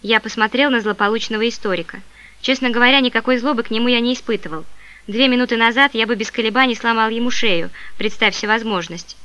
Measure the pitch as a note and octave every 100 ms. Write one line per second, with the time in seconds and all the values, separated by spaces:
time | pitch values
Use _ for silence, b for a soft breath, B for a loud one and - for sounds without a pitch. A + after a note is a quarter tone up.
0 | G#3 A3+ A3 - G#3 B3 C#4+ B3 G#3+ G3
1 | G#3 A3+ - A3 A#3 - G#3 F3 E3 -
2 | - B B B - C4 B3+ A#3+ B3 C4+
3 | B3+ A#3 B3 B3+ B3+ A#3+ A#3 A3 A#3+ A#3+
4 | A#3+ B3 - G#3+ E3 D#3 - B B B
5 | - G#3+ C4 B3 B3 A#3 A3+ A#3+ C#4 A3+
6 | A3 A3+ - - A3 A3+ C4 A#3 A#3 A3+
7 | A3 A3+ B3 A#3+ A#3 E3+ F3 B B -
8 | G#3+ - G#3+ - G#3 A3+ A3 F#3+ E3 E3+
9 | - -